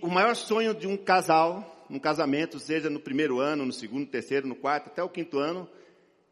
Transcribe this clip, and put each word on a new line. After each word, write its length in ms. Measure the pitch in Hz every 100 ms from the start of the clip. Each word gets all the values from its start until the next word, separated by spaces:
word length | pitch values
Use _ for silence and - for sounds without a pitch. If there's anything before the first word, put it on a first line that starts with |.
o 60 | 175
maior 280 | 180 220 233
sonho 380 | - 220 226
de 140 | 208 190
um 100 | 196
casal, 880 | 196 185 170 160 165 185 214 - -
num 120 | 139
casamento, 600 | 156 156 147 143 165 151
seja 300 | - 160 156
no 100 | 147
primeiro 400 | 139 135 151 123
ano, 240 | 143 151
no 80 | 131
segundo, 380 | - 107 127 139
terceiro, 380 | 123 - 139 135
no 80 | 117
quarto, 320 | 135 147 -
até 160 | -
o 60 | 180
quinto 280 | 180 165 143
ano, 320 | 147 180 175 - - _ _ _ _